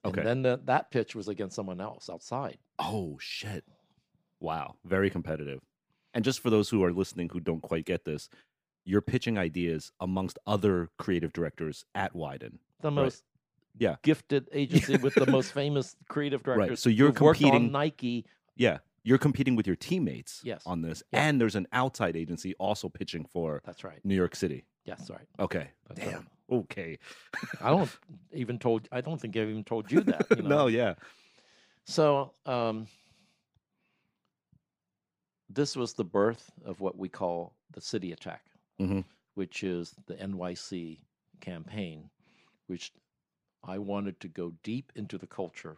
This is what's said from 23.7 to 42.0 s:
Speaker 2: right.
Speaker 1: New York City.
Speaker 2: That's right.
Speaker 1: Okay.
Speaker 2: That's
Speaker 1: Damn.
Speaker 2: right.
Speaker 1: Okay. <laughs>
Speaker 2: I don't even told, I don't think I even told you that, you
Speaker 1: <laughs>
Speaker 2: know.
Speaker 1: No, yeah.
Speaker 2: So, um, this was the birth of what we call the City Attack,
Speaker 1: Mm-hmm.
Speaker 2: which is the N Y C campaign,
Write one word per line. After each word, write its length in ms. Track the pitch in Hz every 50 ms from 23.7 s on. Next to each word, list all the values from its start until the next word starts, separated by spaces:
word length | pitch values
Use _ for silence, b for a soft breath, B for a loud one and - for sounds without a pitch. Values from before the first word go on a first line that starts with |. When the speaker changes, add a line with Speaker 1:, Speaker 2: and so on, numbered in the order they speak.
| 87 - -
Speaker 2:
right. 160 | 95 78 - _
Speaker 1:
New 100 | 101 98
York 200 | 95 90 85 -
City. 300 | - - 87 69 64 - _ _ _ _
Speaker 2:
That's 240 | - 95 - - -
right. 180 | - - - _ _ -
Speaker 1:
Okay. 300 | 98 90 - 87 73 69 _ _ _
Speaker 2:
That's 120 | - - -
Speaker 1:
Damn. 120 | - 98 -
Speaker 2:
right. 120 | 80 - - _ _ _ -
Speaker 1:
Okay. 460 | 123 123 95 - - 101 90 82 80 - B B B B B B B
<laughs> 280 | - - - - -
Speaker 2:
I 80 | - 117
don't 200 | 147 190 180 123 - - _ _ - - - _ -
even 240 | - 123 107 123
told, 300 | 113 - 123 117 110 110 -
I 100 | - 123
don't 200 | 123 156 165 147
think 160 | - 113 95
I 40 | 113
even 220 | 110 107 110 110 104
told 280 | - 117 113 107 -
you 100 | 135 165
that, 240 | 208 - - - - -
you 60 | -
Speaker 1:
<laughs> 60 | - 175
Speaker 2:
know. 60 | 147
Speaker 1:
No, 180 | 143 151 143
yeah. 280 | 123 110 117 120 101 85 - b b b b b b b b b b b b b b b b b
Speaker 2:
So, 480 | - - - 156 147 143 139 139 131 _ _ _
um, 400 | 143 131 123 117 113 107 110 110 104 b b b b b b b b b b b _ _ _ _ _ _ _ _ _ _ _ _ _ _ _ _ _ _ _ _ _ _ _ _ _ _ _ _ _ _ _ _ _ _ _ _ _ _ _ _ _
this 260 | 101 - 143 139 -
was 180 | 135 120 113 -
the 100 | - 107
birth 480 | 85 87 101 101 113 117 117 - - _ - -
of 140 | - 90 -
what 160 | 95 95 90
we 120 | 92 98 90
call 440 | - - 98 87 87 85 85 - _ _ _ _ -
the 80 | -
City 300 | - - - 110 92 87
Attack, 320 | 82 - - - 85 - _ _ _ _ _ _ _ -
Speaker 1:
Mm-hmm. 220 | 95 92 104 98 92 b b b b b _
Speaker 2:
which 300 | 101 95 87 - - -
is 300 | 95 90 87 85 - - _ -
the 100 | - 98 92
N 180 | 98 98 98
Y 160 | 92 90 90 90
C 460 | - - - 98 90 85 80 80 73 _ _ _ _ _ _ _ _
campaign, 680 | - - 90 82 80 - - 107 98 85 80 78